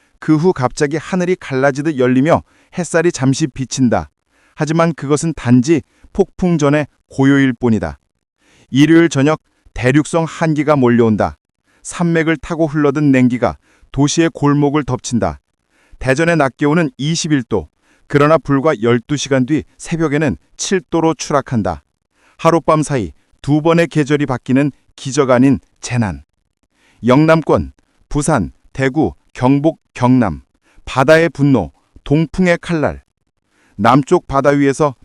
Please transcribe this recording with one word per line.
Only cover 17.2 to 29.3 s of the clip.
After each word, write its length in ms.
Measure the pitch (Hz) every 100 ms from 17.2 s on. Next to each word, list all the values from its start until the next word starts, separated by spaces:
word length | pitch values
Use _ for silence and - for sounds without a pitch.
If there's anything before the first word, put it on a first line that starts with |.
| 160 147
도, 260 | 117 104 78 _ _ _ -
그러나 320 | 143 147 160
불과 360 | - 139 147 127
열두 360 | 117 120 - 147
시간 300 | - 135 127
뒤 180 | 151 - _
새벽에는 580 | - 160 160 147 156 82 _ -
칠 240 | - 190 -
도로 240 | 165 160
추락한다. 680 | 156 - 147 - 117 95 76 _ _ _ _ _ -
하룻밤 460 | 165 165 - 156
사이 300 | 147 139 87 - _ _
두 200 | - 151
번의 260 | 160 165 170
계절이 380 | 156 139 147 139
바뀌는 440 | 123 - 131 143 - _ -
기적 340 | 135 127 131
아닌 280 | 123 135 131 _ _
재난. 440 | - 120 107 71 - _ _ _ _ _ _ _ 113
영남권, 680 | 135 156 160 156 135 69 - _ _ -
부산, 440 | 143 147 143 73 - _
대구, 420 | - 135 139 110 - _